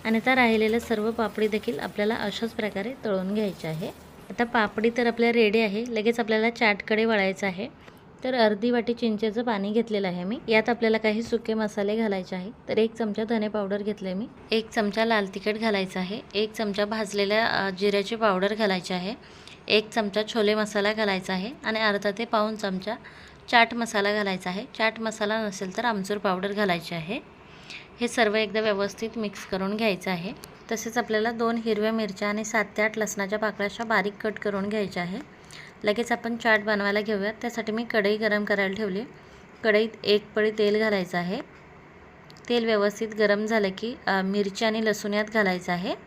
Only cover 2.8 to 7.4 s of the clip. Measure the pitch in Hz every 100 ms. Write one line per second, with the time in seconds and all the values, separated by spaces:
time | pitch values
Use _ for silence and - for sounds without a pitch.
2.8 | 208 269 226 190 185 208 208 165 160 160
3.8 | 226 - - - - 196 240 240 208 214
4.8 | 226 240 240 233 233 233 214 220 220 202
5.8 | 240 220 214 233 220 220 226 233 226 202
6.8 | - 214 226 220 190 190